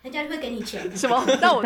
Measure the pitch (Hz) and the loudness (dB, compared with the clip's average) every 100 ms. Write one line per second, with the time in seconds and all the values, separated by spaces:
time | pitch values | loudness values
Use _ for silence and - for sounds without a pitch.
0 | 254 294 294 - 233 226 - 196 180 185 | -12 -8 -8 -6 -8 -8 -8 -8 -8 -4
1 | 262 240 - 262 359 277 | 0 2 4 4 4 4